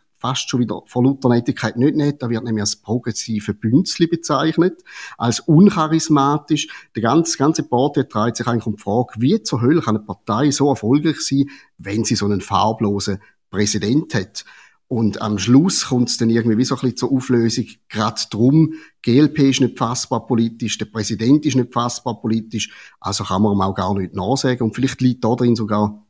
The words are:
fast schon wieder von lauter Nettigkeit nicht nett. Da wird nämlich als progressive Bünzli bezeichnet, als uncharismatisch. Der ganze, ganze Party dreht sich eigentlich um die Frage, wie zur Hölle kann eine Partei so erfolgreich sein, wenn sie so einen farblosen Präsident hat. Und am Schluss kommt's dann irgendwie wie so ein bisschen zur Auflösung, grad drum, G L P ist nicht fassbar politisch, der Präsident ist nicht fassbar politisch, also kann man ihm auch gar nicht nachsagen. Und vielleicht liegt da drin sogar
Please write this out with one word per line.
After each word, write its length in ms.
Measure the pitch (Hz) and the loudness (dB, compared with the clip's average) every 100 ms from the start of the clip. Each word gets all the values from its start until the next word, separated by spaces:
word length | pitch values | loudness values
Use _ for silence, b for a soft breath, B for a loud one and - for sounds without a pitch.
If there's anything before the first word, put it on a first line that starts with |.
| _ _ | _ _
fast 320 | 120 131 - | -6 -4 -2
schon 120 | 127 | -2
wieder 200 | 113 92 - | -2 -4 -6
von 180 | 123 131 | 0 2
lauter 220 | 139 123 | 4 2
Nettigkeit 480 | 120 117 - 110 117 | 2 0 -2 -2 0
nicht 180 | 143 151 | 0 2
nett. 260 | 143 143 | 0 -2
Da 80 | 120 | -4
wird 140 | 110 120 | -4 -2
nämlich 160 | 110 | -4
als 160 | 101 - | -4 -6
progressive 760 | - 123 123 - - 107 104 | -4 -4 -4 -8 -6 -4 -4
Bünzli 540 | - 110 135 - - 165 | -4 2 2 2 0 0
bezeichnet, 760 | 165 - 139 160 165 175 - - B B B | 0 -2 0 0 2 0 0 -14 B B B
als 240 | 117 - | -2 0
uncharismatisch. 1300 | - 156 202 180 156 160 156 147 139 151 - 151 - B B - | 4 6 6 6 0 0 2 2 2 0 0 -4 -4 B B -4
Der 80 | |
ganze, 340 | 117 151 165 - | 2 2 0 0
ganze 260 | 143 160 | 0 0
Party 420 | - 123 143 143 131 | 0 0 0 0 -4
dreht 300 | 107 113 110 | -2 -2 -2
sich 100 | 120 | -2
eigentlich 180 | 117 113 | -2 -2
um 120 | 101 | -6
die 40 | |
Frage, 320 | - 113 123 107 | -2 -2 -2 -2
wie 260 | 127 220 | 0 0
zur 180 | - 120 | -2 -2
Hölle 200 | 120 165 | 2 2
kann 160 | 120 104 | 0 -4
eine 80 | - | -4
Partei 440 | 95 - 107 147 | -10 -6 -2 0
so 180 | 131 143 | 2 0
erfolgreich 500 | 131 107 143 156 - | 0 0 0 0 -4
sein, 260 | - 139 139 B B - | -2 -2 -2 B B -16
wenn 280 | 95 107 107 | -6 -4 -2
sie 100 | 107 | -2
so 100 | 101 | -2
einen 140 | 98 | -2
farblosen 800 | - 98 107 110 107 101 98 98 b b _ | -2 0 0 0 -2 -2 -4 -6 b b _
Präsident 640 | 95 101 104 98 143 160 98 | -2 -2 0 0 0 -2 -4
hat. 300 | 92 - - b b b - | -6 -10 -16 b b b -8
Und 340 | 117 110 - | -2 -2 -2
am 160 | 107 101 | -4 -2
Schluss 500 | 110 131 180 - - | 4 6 6 2 0
kommt's 280 | 123 120 - | 0 0 0
dann 120 | 113 | 0
irgendwie 280 | 117 113 110 | 2 2 2
wie 80 | 127 | 0
so 100 | 127 | -2
ein 60 | |
bisschen 160 | 127 - | -4 -2
zur 140 | 127 | -2
Auflösung, 540 | 131 127 120 113 120 110 - _ | 0 2 2 2 0 -6 -10 _
grad 440 | 110 110 - - | -4 -2 -4 -6
drum, 400 | 104 123 156 156 B B B | 0 4 4 4 B B B
G 180 | - 123 | 2 4
L 100 | 147 | 4
P 200 | 151 135 | 4 2
ist 100 | 131 | 2
nicht 180 | 127 - | 0 0
fassbar 480 | 117 120 - 117 - | -4 -4 -4 -4 -2
politisch, 520 | 117 117 117 113 - | 0 0 -2 -8 -6
der 80 | 107 | -8
Präsident 600 | 113 104 107 113 147 147 | -6 -6 -2 2 2 2
ist 100 | 127 | 0
nicht 180 | 123 | 0
fassbar 480 | 139 120 - 123 110 | -2 -2 -4 -8 -6
politisch, 500 | 113 113 110 110 - B B B | -2 -2 -4 -8 -8 B B B
also 240 | 98 101 98 | -6 -6 -2
kann 160 | 95 | 0
man 160 | 107 101 | 2 2
ihm 40 | |
auch 140 | 95 101 | 0 -2
gar 180 | 95 | -2
nicht 220 | 101 92 95 | -2 -4 -4
nachsagen. 500 | 95 135 131 123 113 | -2 0 0 0 -2
Und 100 | - | -2
vielleicht 260 | 131 - | -4 0
liegt 240 | 127 123 113 | 0 0 0
da 100 | 120 | 2
drin 200 | 123 113 | 2 2
sogar 480 | 107 104 104 - _ | 0 0 0 -2 _